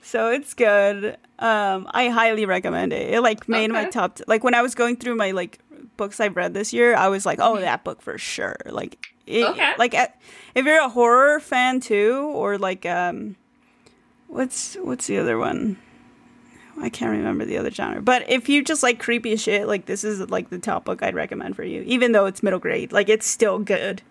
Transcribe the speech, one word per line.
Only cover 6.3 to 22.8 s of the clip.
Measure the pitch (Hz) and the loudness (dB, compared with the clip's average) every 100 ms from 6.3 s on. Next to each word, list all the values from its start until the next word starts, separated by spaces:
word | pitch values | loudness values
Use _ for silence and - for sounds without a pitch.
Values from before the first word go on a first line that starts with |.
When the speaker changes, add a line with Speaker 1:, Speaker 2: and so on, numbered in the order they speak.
| 180 | 0
Speaker 1:
read | - | -4
this | 196 214 | -2 -4
year, | 233 240 233 | 4 4 6
I | 190 | 4
was | 196 196 | 2 -2
like, | - | 2
"Oh, | 214 | 2
Speaker 2:
Mm-hmm. | 214 | 2
Speaker 1:
that | 180 120 | -2 -2
book | - - | -6 -10
for | - - | -12 -10
sure." | - - - - - | -8 -6 -6 -8 -10
Like, | - - - - _ - | -10 -10 -14 -20 _ -4
it, | 226 | 0
Speaker 2:
Okay. | 240 359 294 - | 0 0 -2 2
Speaker 1:
like, | 240 | 0
uh, | - 247 _ - - - | 2 -2 _ -20 -20 -6
if | 254 | -2
you're | 269 311 | 4 4
a | 277 | 4
horror | 240 233 247 277 294 | 4 6 8 6 4
fan | - 262 254 254 | 0 0 2 0
too, | - 208 208 262 294 | 0 2 2 2 -2
or, | 294 202 202 | -2 -2 -2
like, | 196 190 170 | -2 -4 -4
um, | 175 180 170 214 190 _ _ _ _ _ _ _ _ _ | -2 -2 -4 -10 -14 _ _ _ _ _ _ _ _ _
what's, | 285 254 - - 392 | -6 -6 -4 -10 -8
what's | 370 254 - | -8 -6 -4
the | 196 | -2
other | - 226 | 0 0
one? | - - 214 190 _ - - _ _ - _ - - - | -2 -2 -4 -6 _ -20 -20 _ _ -20 _ -20 -20 -10
I | 233 | -10
can't | 233 240 | -6 -4
remember | 107 104 95 | -2 -2 -4
the | - 90 | -4 -4
other | - | -4
genre. | - 76 - | -6 -6 -2
But | - 254 - | 0 0 2
if | 262 240 | -2 2
you | 285 | 2
just | 285 311 | 2 0
like | 247 233 | 0 0
creepy | - 233 226 214 | -2 -2 0 -2
shit, | - 202 202 | 0 0 0
like, | 202 | -4
this | - 202 | -4 -6
is, | 214 202 185 | -4 -6 -4
like, | 185 175 | -6 -6
the | 180 | -8
top | 196 170 - | -4 -4 -4
book | 190 | -4
I'd | 196 | -4
recommend | 180 - - - 190 | -4 -6 -8 -8 -8
for | |
you, | 185 - | -8 -8
even | - 247 247 | -2 2 4
though | 220 | 4
it's | 196 190 | 4 0
middle | 202 185 | -2 -2
grade. | - - | -2 -4